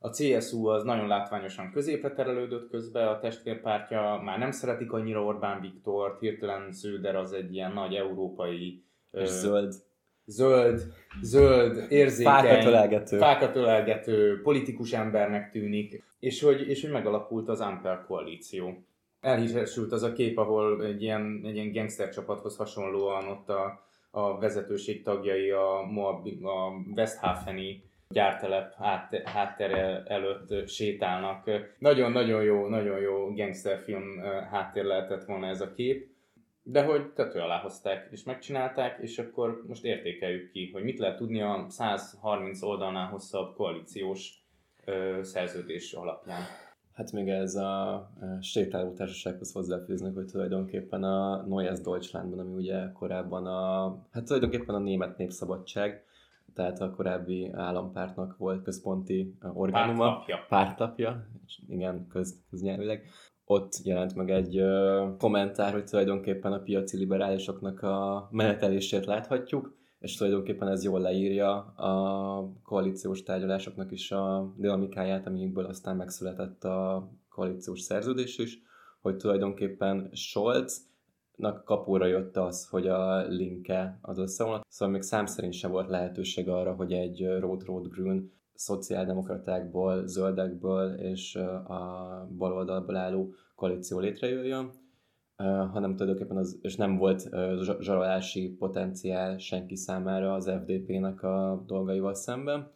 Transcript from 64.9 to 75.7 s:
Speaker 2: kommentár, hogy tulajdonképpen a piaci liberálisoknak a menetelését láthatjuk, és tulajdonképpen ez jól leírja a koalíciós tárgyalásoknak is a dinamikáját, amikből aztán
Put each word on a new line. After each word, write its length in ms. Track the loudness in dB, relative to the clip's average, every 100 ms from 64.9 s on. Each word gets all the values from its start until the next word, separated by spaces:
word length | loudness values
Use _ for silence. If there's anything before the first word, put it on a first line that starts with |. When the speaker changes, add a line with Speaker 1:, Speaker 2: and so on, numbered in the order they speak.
| 4 0 2
Speaker 2:
kommentár, 540 | 4 4 2 0 0
hogy 120 | 0
tulajdonképpen 680 | 0 2 4 2 0 -2 -2
a 100 | -2
piaci 340 | 0 0 0 -2
liberálisoknak 840 | 0 2 2 0 -2 -6 -6 -4
a 460 | -2 0 0 -2 -4
menetelését 720 | 2 4 4 2 2 2 0
láthatjuk, 760 | 0 -2 0 -2 0 -4 -4 -12 _ _
és 180 | -8 0
tulajdonképpen 520 | 2 2 0 -2 0
ez 160 | 0
jól 160 | 2 2
leírja 540 | 2 2 2 4 2 2
a 920 | -4 -4 0 2 2 0 -2 -4 -6 -10
koalíciós 580 | -4 0 0 -2 -4 -6
tárgyalásoknak 680 | -2 -2 0 -2 -4 -8 -8
is 180 | -8 -4
a 440 | -2 0 0 -2 -2
dinamikáját, 680 | 0 2 0 -2 -2 -2 -2
amikből 380 | -4 -2 -2
aztán 320 | -4